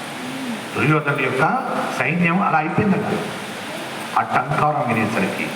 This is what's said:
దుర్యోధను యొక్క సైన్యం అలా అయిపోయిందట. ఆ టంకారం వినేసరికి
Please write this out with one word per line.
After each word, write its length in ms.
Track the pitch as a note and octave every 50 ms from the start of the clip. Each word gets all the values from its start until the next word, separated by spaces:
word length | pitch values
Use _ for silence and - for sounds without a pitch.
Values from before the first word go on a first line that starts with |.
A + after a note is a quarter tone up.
| - - - - - B3+ C3 C4+ - - - - F#2+ - -
దుర్యోధను 480 | D3+ D3+ D3 D#3 D3+ D3+ D3+ - C3+ C3
యొక్క 160 | B2+ B2+ C3 D3+ F3+ A#3+ C4 - - - - - - - -
సైన్యం 400 | B2+ C#3 E3 F3 F3 E3+ E3+ F#3+ F#3
అలా 120 | F3 D#3+ D#3 D#3
అయిపోయిందట. 480 | E3+ - - G#3+ G3 F3+ D3+ - - G3+ - - - - - - - - - - - - - - - - - - - - A#2+
ఆ 40 | A#2 - C3+
టంకారం 480 | C3+ C3+ C#3+ D3+ C#3 D3+ D3+ D3+ D3 - A#2+
వినేసరికి 580 | A2+ A2+ A2+ G#2+ A2+ - F#3 G3+ - - - - -